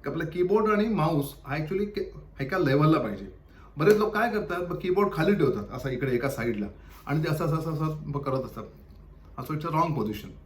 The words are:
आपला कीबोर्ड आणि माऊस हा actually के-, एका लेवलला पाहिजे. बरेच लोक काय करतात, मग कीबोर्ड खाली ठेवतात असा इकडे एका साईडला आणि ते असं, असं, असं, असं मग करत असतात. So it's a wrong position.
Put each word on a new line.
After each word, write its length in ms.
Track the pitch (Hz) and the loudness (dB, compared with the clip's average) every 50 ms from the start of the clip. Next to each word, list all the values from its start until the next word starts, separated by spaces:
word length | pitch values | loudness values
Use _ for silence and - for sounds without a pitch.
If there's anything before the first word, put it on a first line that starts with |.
| - | -8
आपला 200 | 143 147 165 165 | -6 -6 -6 -6
कीबोर्ड 460 | 156 - 180 180 185 202 220 214 214 208 | -6 -2 -2 2 4 4 4 4 4 4
आणि 140 | 202 214 | 2 2
माऊस 480 | 233 214 175 156 165 170 143 135 - - - - | 2 2 2 2 2 2 0 -2 -2 -8 -14 -8
हा 120 | 135 139 | -6 -6
actually 280 | 156 156 - 185 196 208 | -6 -4 -4 -2 -2 -2
के-, 560 | 202 - 196 185 - - - - - - - | -4 -4 -8 -8 -8 -10 -16 -18 -18 -8 -8
एका 160 | 139 - 190 | -6 -4 0
लेवलला 420 | 185 170 - - 147 151 156 160 143 | 2 2 4 6 6 6 6 6 4
पाहिजे. 260 | - 104 101 101 101 - - - - - - - - - - | 2 -2 -4 -6 -10 -14 -16 -18 -20 -20 -20 -20 -20 -18 -6
बरेच 200 | 143 151 202 214 | 2 6 6 6
लोक 160 | 208 214 208 - | 6 4 2 2
काय 180 | 208 233 240 | 0 0 0
करतात, 380 | 208 208 180 160 175 180 180 170 | 0 -2 -4 -4 -4 -4 -4 -6
मग 80 | 175 | -6
कीबोर्ड 360 | - - 180 185 196 202 190 - | -4 -2 0 2 4 2 2 2
खाली 220 | 160 - 196 202 | 2 4 4 4
ठेवतात 280 | 160 147 135 107 104 101 - 123 | 4 4 2 2 -2 -6 -8 -10
असा 160 | 123 - 135 | -6 -4 -4
इकडे 220 | 127 113 135 131 | -4 -2 0 0
एका 180 | 123 120 131 135 | 0 0 0 -2
साईडला 360 | - - 113 120 110 104 104 98 - - - - - - - | -4 -2 -2 -2 -2 -2 -4 -6 -8 -14 -20 -20 -20 -16 -4
आणि 180 | - 143 156 156 | -2 0 0 2
ते 60 | - | 0
असं, 140 | 156 - 175 | 0 0 0
असं, 100 | 151 160 | 0 0
असं, 180 | 160 160 165 151 | 0 -2 -4 -4
असं 240 | 143 156 156 151 - - | -2 -2 -2 -4 -6 -8
मग 160 | 147 139 143 | -6 -6 -4
करत 220 | - 135 131 131 120 | -4 -2 -2 -2 -4
असतात. 200 | - - 113 104 - - - - - - - - - - - - - - - | -6 -10 -12 -14 -14 -16 -20 -20 -20 -20 -20 -20 -20 -20 -20 -20 -16 -14 -12
So 160 | 127 - 156 | -8 -6 -6
it's 120 | 151 151 | -4 -4
a 20 | 170 | -2
wrong 200 | 151 160 170 165 | 2 2 2 2
position. 400 | 151 113 104 107 107 - - - - - - | 0 -2 -2 -4 -4 -8 -10 -14 -16 -18 -20